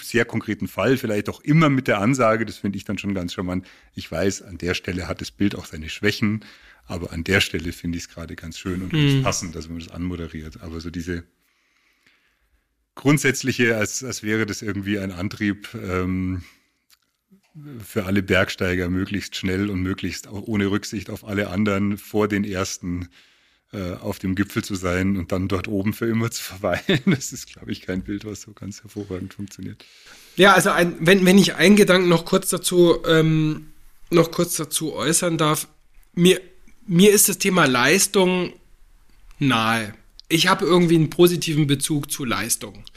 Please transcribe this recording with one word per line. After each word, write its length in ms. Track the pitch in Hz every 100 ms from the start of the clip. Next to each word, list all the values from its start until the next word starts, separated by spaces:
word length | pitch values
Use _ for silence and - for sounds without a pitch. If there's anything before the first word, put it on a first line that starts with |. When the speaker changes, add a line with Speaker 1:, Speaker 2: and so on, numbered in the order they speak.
Speaker 1:
sehr 220 | - 113
konkreten 440 | 117 117 - 104 95
Fall 280 | - 104 135
vielleicht 300 | 113 104 104
auch 140 | -
immer 280 | - 156 156
mit 180 | 131 127
der 120 | 104
Ansage, 460 | 104 135 113 113 107
das 120 | -
finde 200 | 104 98
ich 80 | -
dann 120 | 98
schon 160 | 98
ganz 200 | 98 87
charmant, 340 | - 90 92 - - _ -
ich 140 | -
weiß, 340 | 82 98 -
an 140 | - 87
der 180 | 87 92
Stelle 340 | - 92 82
hat 100 | 90
das 120 | 85
Bild 240 | - 101 -
auch 100 | -
seine 240 | 80 80
Schwächen, 560 | - 104 - 104 107 - - - _ -
aber 260 | 90 82
an 140 | 82 82
der 160 | 98
Stelle 320 | - 87 87
finde 240 | - 87 85
ich's 100 | -
gerade 280 | - 82 85
ganz 220 | 82 -
schön 240 | 98 92
und 120 | 92
ganz 200 | 156 143
Speaker 2:
Mhm. 100 | 135
Speaker 1:
passend, 320 | 127 - 92 80
dass 120 | 78
man 120 | 82
das 100 | 82
anmoderiert. 720 | 85 90 87 82 80 78 -
Aber 180 | 85 82
so 100 | 85
diese 340 | 87 82 85 85 _ _ _ _ _ _ _ _ _ _ _ _ _ _ _ _ -
grundsätzliche, 800 | 135 151 139 127 131 117 120 110
als, 280 | 104 -
als 200 | 127 104
wäre 220 | 107 110 104
das 160 | 98
irgendwie 380 | 110 101 98 104
ein 120 | 95
Antrieb, 580 | 87 104 - 104 98 -
ähm, 720 | 113 104 90 92 92 92 92 - _ _ _ _ _ _ _ _ 190 _ 156 147 123
für 220 | 98 110 92
alle 180 | 101
Bergsteiger, 640 | 95 92 101 - 92 90 87
möglichst 460 | 92 98 98 - -
schnell 340 | 95 92 104
und 120 | 92
möglichst 460 | 92 98 92 - -
auch 140 | 101
ohne 280 | 107 107 98
Rücksicht 380 | 101 - 110 -
auf 160 | 104 110
alle 240 | 101 101
anderen 480 | 90 104 98 101 101
vor 300 | - 104 107
den 160 | 101 104
ersten, 640 | 92 95 - 92 90 90 _ _ _ _ _ _
äh, 200 | 107 90
auf 240 | 90 107 98
dem 180 | 95 95
Gipfel 280 | 98 117
zu 120 | - 95
sein 420 | 90 90 95 98
und 140 | 87
dann 160 | 92 92
dort 200 | 95 98
oben 260 | 101 104
für 140 | 98 117
immer 240 | 113 113
zu 100 | -
<laughs> 140 | - 95
verweilen. 440 | 101 87 - 170 196
Das 280 | 139 -
ist, 180 | 131 -
glaub 160 | - -
ich, 140 | 104
kein 220 | - 92
Bild, 200 | 95 101 107
was 160 | 101
so 120 | -
ganz 280 | 101 98 -
hervorragend 500 | 107 104 101 92 95
funktioniert. 520 | - 101 - 98 104 - - - - - -
Speaker 2:
Ja, 160 | 196
also 160 | 185 190
ein, 240 | 156 175 -
wenn, 260 | 165 196 180
wenn 120 | 196
ich 180 | 175 -
einen 200 | 170 208
Gedanken 320 | 180 180 175
noch 180 | 165 -
kurz 240 | 185 -
dazu, 540 | 180 - 180 175 - -
ähm, 640 | 160 156 156 156 151 - - - - -
noch 220 | 170 165
kurz 240 | - 175 -
dazu 380 | 151 - 156
äußern 440 | - 123 165 180 165
darf, 300 | 151 156 - _ _ - -
mir, 260 | - 175 180 - - - - -
mir 240 | 175 208
ist 180 | 208 -
das 100 | 180
Thema 260 | 196 180 147
Leistung 880 | 123 131 190 - 202 180 185 175 - _ - - _ - _ - -
nahe. 560 | 139 117 110 113 104 - _ - -
Ich 140 | 160 180
habe 180 | 190
irgendwie 300 | 156 175 175
einen 160 | 165 151
positiven 560 | - 175 175 - 151 147
Bezug 460 | 139 - 151 131
zu 120 | -
Leistung. 600 | 127 98 110 - 107 98 -